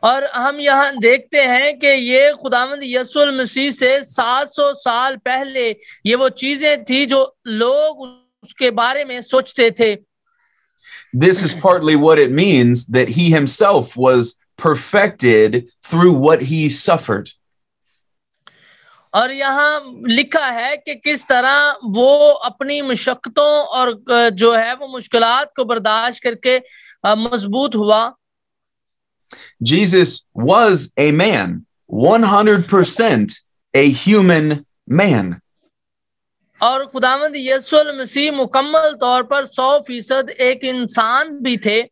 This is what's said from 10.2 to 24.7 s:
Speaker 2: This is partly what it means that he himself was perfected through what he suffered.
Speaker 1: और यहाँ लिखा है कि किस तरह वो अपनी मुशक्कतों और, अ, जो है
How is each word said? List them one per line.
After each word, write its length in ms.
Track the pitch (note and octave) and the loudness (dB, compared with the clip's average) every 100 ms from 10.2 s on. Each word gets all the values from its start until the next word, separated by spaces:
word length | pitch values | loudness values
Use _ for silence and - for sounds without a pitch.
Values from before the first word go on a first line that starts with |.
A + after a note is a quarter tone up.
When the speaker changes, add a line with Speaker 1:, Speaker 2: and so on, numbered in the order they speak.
| _ _ _ _ _ _ _ - _ B2 | _ _ _ _ _ _ _ -20 _ 0
Speaker 2:
This 220 | E3+ F#3 F3 | 2 2 -2
is 80 | |
partly 420 | E3+ F#3+ F3+ D#3 D3+ | -2 2 2 2 2
what 220 | D3+ D#3 C3+ | 4 4 4
it 40 | |
means 460 | C3+ G3 D3 A#2+ A#2+ - A#2+ | 2 2 4 2 0 0 0
that 140 | B2+ A#2 | 0 0
he 160 | E3+ D#3+ | 2 2
himself 460 | C#3 - G3+ G3 A#2 - | 2 0 2 2 -2 0
was 300 | B2+ B2+ A#2+ - _ _ E3 | 2 2 0 -8 _ _ -2
perfected 920 | C#3 - G3+ G3 - B2 A2 A2 A#2 | -2 0 0 0 0 2 4 4 0
through 540 | A#2+ _ - E3 F3+ D3+ | -6 _ -6 2 4 4
what 240 | C#3+ D#3+ | 4 2
he 280 | C3 D#3+ D3+ | 0 -2 -2
suffered. 580 | - - E3 - G2+ - _ _ _ _ _ _ _ _ _ _ _ _ _ _ _ _ _ _ | -2 0 -2 -2 -6 -6 _ _ _ _ _ _ _ _ _ _ _ _ _ _ _ _ _ _
Speaker 1:
और 180 | G3+ B3 | -2 -2
यहाँ 640 | C4+ C#4 C4+ D4 D4+ C4+ B3 A#3 | -2 -4 0 -2 -2 -8 -12 -2
लिखा 380 | A3+ C#4+ D#4+ C#4 | -2 0 -2 -2
है 320 | A#3 A#3+ D4 | -4 -6 -8
कि 180 | D4+ C4 | -10 -10
किस 320 | D4 D4 - | -6 -6 0
तरह 480 | B3+ B3+ C#4+ D4 C#4+ | 0 2 2 0 -2
वो 460 | B3 G3+ B3+ C#4+ D4 | -6 0 4 6 4
अपनी 520 | C#4+ A#3+ - C4+ D4 | 2 -2 -8 -8 -6
मुशक्कतों 840 | C#4 A#3 - B3+ - A3+ D4 D4 C#4+ | -4 -4 -4 -6 -6 -2 0 0 -2
और, 380 | B3 B3+ A3 B3 | -2 -4 -4 -2
अ, 180 | A#3+ A#3 | 2 2
जो 240 | F#3 A3+ | 2 2
है 220 | A#3 A3+ | 2 -2